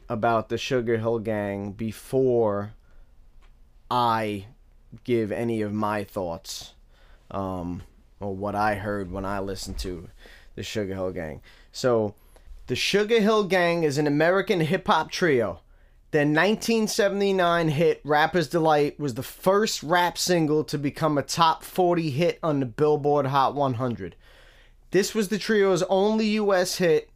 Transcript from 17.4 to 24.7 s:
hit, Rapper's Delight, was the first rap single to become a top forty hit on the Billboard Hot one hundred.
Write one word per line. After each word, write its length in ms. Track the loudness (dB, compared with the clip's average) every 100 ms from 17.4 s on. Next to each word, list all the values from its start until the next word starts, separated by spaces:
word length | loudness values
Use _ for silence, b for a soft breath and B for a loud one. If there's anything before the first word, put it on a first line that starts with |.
| 2 2 2
hit, 320 | 2 2 2
Rapper's 440 | 2 2 4 2 0
Delight, 500 | 0 2 4 2 -2
was 180 | -6 -6
the 60 |
first 600 | -10 -4 2 2 2 -2
rap 340 | 0 0 2 0
single 480 | 0 2 2 0
to 140 | -2 -4
become 400 | -4 -2 -2 -2
a 40 |
top 400 | -2 2 2 2
forty 460 | -4 0 2 0 -2
hit 300 | 0 -2 0
on 180 | -2 -2
the 60 | -2
Billboard 600 | 0 0 2 2 0 2
Hot 280 | 2 2
one 200 | 0 -2
hundred. 420 | -2 -4 -6 -10 -14 b b b b b